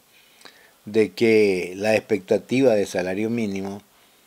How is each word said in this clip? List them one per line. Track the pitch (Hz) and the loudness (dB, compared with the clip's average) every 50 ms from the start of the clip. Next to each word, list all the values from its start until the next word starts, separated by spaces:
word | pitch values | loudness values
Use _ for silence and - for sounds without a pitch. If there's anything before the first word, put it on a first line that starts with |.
| _ _ _ _ _ _ _ _ - - - _ _ _ _ _ _ | _ _ _ _ _ _ _ _ -20 -20 -20 _ _ _ _ _ _
de | 110 104 110 107 95 92 | -4 0 0 0 0 0
que | - 120 113 113 110 107 101 95 90 87 87 92 | 0 2 4 4 4 4 4 2 0 -4 -8 -8
la | 95 98 107 110 | -6 -2 0 0
expectativa | 104 - - 110 95 92 - 113 101 - - 123 127 135 127 110 | 0 0 -2 -4 -6 -2 -2 -2 -2 -2 -2 -2 2 2 4 4
de | 104 98 | 2 0
salario | - - 95 90 92 92 98 110 110 | -2 -4 -4 -4 -4 -4 -4 -4 -4
mínimo, | 117 120 113 104 98 98 95 98 98 104 - _ _ _ _ _ _ _ _ | -4 -4 -4 -4 -6 -6 -8 -10 -12 -14 -18 _ _ _ _ _ _ _ _